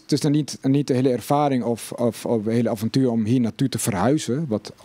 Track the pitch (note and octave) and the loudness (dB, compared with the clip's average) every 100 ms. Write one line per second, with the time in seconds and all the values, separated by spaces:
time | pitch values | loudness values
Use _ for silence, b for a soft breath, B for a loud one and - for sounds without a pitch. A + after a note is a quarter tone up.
0 | - D3 D#3 D3+ C#3+ - C3+ C#3 C#3+ B2+ | -2 0 2 2 0 -4 0 2 2 2
1 | C3+ A#2+ - C#3+ D3 C3 A#2 A#2 - - | 2 0 0 2 2 0 -2 -4 -6 -2
2 | A#2+ - - A#2 G#2 A#2 A2+ G#2+ A2+ C3+ | -2 -2 -2 0 0 0 0 -2 0 2
3 | C3 A#2 G#2+ C3 A2+ - C3+ A2+ - G2 | 2 0 2 2 0 0 -2 -2 -2 0
4 | A2 D3+ - B2+ D#3+ G#2 - - | 2 0 0 -4 -2 -6 -6 -18